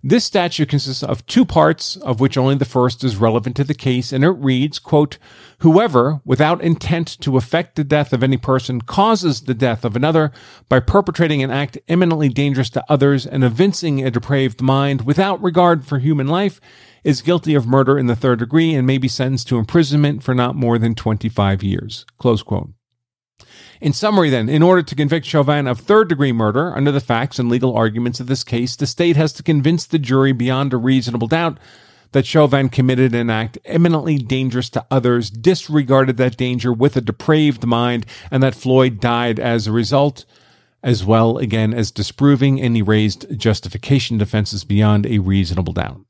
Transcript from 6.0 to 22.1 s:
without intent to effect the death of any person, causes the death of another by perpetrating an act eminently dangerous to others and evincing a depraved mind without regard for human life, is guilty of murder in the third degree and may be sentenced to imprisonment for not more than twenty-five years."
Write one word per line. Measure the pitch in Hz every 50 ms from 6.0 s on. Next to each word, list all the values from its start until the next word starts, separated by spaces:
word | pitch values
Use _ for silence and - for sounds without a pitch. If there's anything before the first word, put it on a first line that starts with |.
| 120 139 156 139 _
without | - 131 127 151 151 175 -
intent | - 170 165 - - - 170 170 165 - - _
to | - 147 131
effect | 131 123 - - 170 170 _ _
the | 160 151
death | 139 151 151 143 - -
of | 120 131
any | 131 135
person, | 127 - - 131 131 127 - 127 120
causes | 117 - - 190 202 220 226 190 180 165 135 110
the | - - 127
death | 110 135 123 117 113 -
of | 123 101
another | 120 135 156 156 160 156 147 - - - - - - _ _
by | 127 127
perpetrating | 127 - - 202 196 196 160 - 170 156 151 139 131
an | 135
act | 123 139 143 139 - - _ -
eminently | 165 175 185 170 165 151 151 139
dangerous | 117 143 143 143 135 131 127 -
to | - 135 -
others | - 151 135 139 139 143 135 127
and | - 143 139 131
evincing | 123 113 123 185 202 - - - 160 143 135
a | 131 131
depraved | 110 120 110 - 143 135 135 127 110 -
mind | 127 131 135 135 139 143 139 127
without | 110 131 143 156 190 196 190 165 202
regard | 180 160 185 175 175 170 156 131
for | - 143 135
human | 127 156 156 143 135 139
life, | 160 180 202 196 190 - _ - - - - _ _ _ _
is | - 139 -
guilty | - 156 180 165 - 160 151
of | 143 117
murder | 117 127 135 135 131 143 143
in | 127
the | 120 117
third | 113 - 131 123 113
degree | 120 120 143 165 165 165 156
and | 139 127
may | 127 135
be | 135 131 131
sentenced | - - 131 131 135 127 - -
to | 127
imprisonment | 117 113 - - 175 160 135 143 147 147 143 147 - -
for | - 127
not | 123 123 123 135
more | 135 131 117 117
than | 117 110 117 113
twenty-five | 113 - 113 110 104 - 110 - - 101 98 98 98
years." | 101 98 98 - 101 107 - - - -